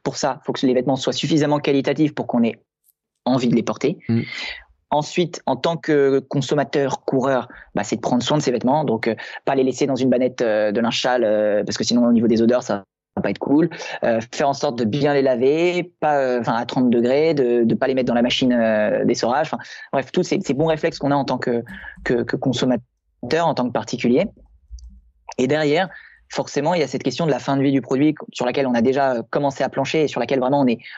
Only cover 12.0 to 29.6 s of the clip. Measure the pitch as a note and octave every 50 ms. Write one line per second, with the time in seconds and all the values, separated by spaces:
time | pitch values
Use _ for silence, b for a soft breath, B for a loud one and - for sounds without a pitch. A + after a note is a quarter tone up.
12 | A#2+ A#2+ A#2+ A2+ A#2 A2 A#2 A2 A#2 A2+ B2 B2 - - G#2 G2+ G2 _ _ _
13 | _ _ - - - G2+ G2 - - - C#3 D3+ E3+ E3 B B B B B B
14 | - A#2 A2+ A2+ A2+ - - - D#3 C#3 C#3 C3+ - D3 A#2+ A#2+ A#2+ G#2+ A2 D3
15 | C3+ D3 C#3+ C#3 C3+ C3 B2+ A#2 B2+ C3+ D3 D#3+ E3+ F3+ F3 F3+ E3+ F3 - _
16 | D#3 D3+ D3 C#3+ C3+ B2+ B2 A#2+ A2+ C#3 A#2 A2+ A#2+ A#2+ - C3 B2+ B2 A#2 A#2
17 | A#2 A#2+ C3 C#3+ D#3+ E3 D#3+ C#3+ B2+ A#2+ A#2+ A#2+ A#2 A2+ - - C3+ C3 B2+ C3
18 | B2 B2 A#2+ A#2+ A#2+ A#2+ - - C3 B2+ B2 A#2+ A2+ A2 A2 G#2+ G#2+ G#2 G#2 G#2+
19 | G#2+ A2+ A#2+ - - A2+ B2 D3 D#3+ D3+ - A#2 B B B B B B - C#3
20 | B2 - - F#3 F3 - - - - - C3+ C3 D#3+ D#3+ D#3+ D3+ E3 E3 D#3 -
21 | - C#3 C#3+ C#3 C3 C3 C3 B2+ - C3+ A#2+ A#2 A#2 B B B B B B B
22 | - - C3 A#2+ A#2 A#2+ - - - C3+ A#2 A#2 C3 B2+ B2 A2+ - _ _ _
23 | _ _ _ _ - B2 D#3 D#3+ E3+ D#3+ C3 B2+ B2 B2 A#2 A#2 G#2+ - - A#2
24 | - A#2+ A#2+ D3 G3 - - - - - _ _ _ - - - - - - -
25 | - _ _ _ _ - - - B2+ C3 D3 D#3 D#3 D3 D3 E3+ F#3+ F3+ B B
26 | B B B B B - - - C3 - - D3 C#3 D#3 F3+ F3 C#3+ C3 C3+ B2
27 | - C3+ - - E3+ D#3 B2+ B2 - C#3+ C#3 C#3 C3+ C#3+ C3+ C3+ B2 - C3+ C3
28 | D3 D#3 D3+ - - - - - B2+ B2 A#2+ C#3+ C#3 B2+ A#2+ A#2+ A2 C3 B2+ C#3
29 | C#3 C3+ B2+ A#2 A2 - - D3+ C#3+ C#3 - -